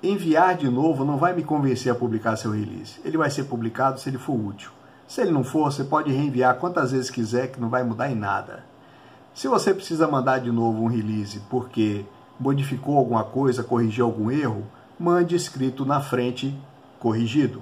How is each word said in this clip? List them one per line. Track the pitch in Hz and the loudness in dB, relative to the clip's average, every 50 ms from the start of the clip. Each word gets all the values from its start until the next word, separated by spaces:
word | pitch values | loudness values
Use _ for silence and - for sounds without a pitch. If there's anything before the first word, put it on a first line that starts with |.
Enviar | - 175 202 196 170 165 156 156 175 185 180 | 0 0 0 0 2 2 4 6 6 6 4
de | 165 147 135 | 2 0 0
novo | 123 123 143 165 156 135 135 | 2 2 2 2 2 2 0
não | 143 147 | 0 0
vai | 135 156 180 185 | 2 2 2 2
me | 175 156 | 0 -2
convencer | - 156 147 143 135 123 113 - 123 | 0 0 2 2 2 0 0 0 0
a | 120 | 0
publicar | 120 123 117 110 110 107 113 110 | 0 0 -2 -2 0 0 0 -2
seu | 107 - 110 104 | 0 -2 -4 -2
release. | 107 104 - 98 98 - - - - - | -2 -4 -4 -6 -10 -12 -14 -16 -10 -10
Ele | - 156 | -4 -2
vai | 160 156 143 | 0 0 0
ser | 139 147 135 | 0 -4 -6
publicado | - 127 117 113 113 113 - 151 135 131 - | -6 -6 -4 -4 -6 -2 0 0 0 0 -2
se | - 143 | -6 -8
ele | 127 120 | -8 -6
for | - - 147 | -4 -4 -4
útil. | 117 107 101 101 - - - - - - - - - - - | -2 -2 -4 -8 -12 -16 -20 -20 -20 -20 -20 -20 -20 -20 -12
Se | - - 247 | -4 0 2
ele | 190 165 | 2 2
não | 143 123 | 2 0
for, | - - 156 151 143 139 | 0 0 2 2 2 0
você | 139 139 | -2 -4
pode | 139 156 151 147 151 135 | 0 0 0 0 2 0
reenviar | 131 147 147 127 123 127 127 127 | 0 0 0 2 4 4 4 4
quantas | 127 - 180 175 170 147 123 131 | 2 0 -2 0 0 0 0 0
vezes | 131 123 - | -2 -2 -4
quiser, | - 123 117 107 117 120 131 135 | -4 -4 -4 0 0 -2 -2 -2
que | 135 - | -6 -6
não | 120 113 | -6 -2
vai | 123 127 127 | -2 0 -2
mudar | 120 113 110 123 143 | -2 -2 -4 -4 -4
em | 127 | -2
nada. | 110 104 98 98 98 - - - - - - - - - - - - - - - - - - - | -4 -2 -2 -2 -2 -4 -8 -16 -18 -18 -20 -20 -20 -20 -20 -20 -20 -20 -20 -20 -20 -20 -20 -18
Se | - - 269 | -8 -2 0
você | 247 202 - 208 196 | 2 2 4 2 2
precisa | 190 - - 170 156 160 | 0 0 -6 2 2 2
mandar | 156 147 135 123 135 131 131 | 4 4 2 2 2 2 2
de | 127 120 117 | 0 0 0
novo | 117 117 117 113 110 113 | 2 2 2 2 2 0
um | |
release | 117 123 117 107 107 107 107 104 101 104 107 104 - | 0 0 0 0 0 -2 -2 -4 -4 -8 -14 -12 -4
porque | - 127 120 - - 120 110 107 104 101 101 - - - - - - - | -4 -4 -4 -2 0 2 2 2 2 -2 -6 -10 -16 -20 -20 -20 -12 -4
modificou | 127 135 139 139 135 - 135 117 - 143 147 143 | 0 0 0 0 0 -2 -4 -6 -4 2 4 4
alguma | 127 117 117 113 107 | 4 4 2 0 0
coisa, | 101 - 127 139 135 123 120 117 | 0 -2 0 2 2 2 0 0
corrigiu | - 120 117 117 113 107 117 120 | 0 0 2 2 0 2 2 2
algum | 117 110 104 107 110 | 2 2 0 -2 0
erro, | 127 147 147 123 110 101 104 - - - - - - | 0 0 0 -2 -2 -4 -8 -12 -14 -20 -20 -20 -12
mande | - 170 175 175 180 175 170 170 | -4 0 2 4 4 2 2 0
escrito | 175 - - - 135 131 131 127 135 139 | -2 -2 -4 -6 -2 -2 -2 -2 -2 -2
na | 135 147 143 | 0 0 0
frente | 139 - - 123 123 123 123 - - 135 139 135 - - - - - - - - | 0 -2 -2 0 0 -2 -2 -4 -6 -6 -6 -8 -12 -18 -20 -20 -20 -20 -20 -4
corrigido. | - 117 110 110 117 113 110 151 143 117 - - | -2 0 2 2 0 0 2 2 2 2 0 -6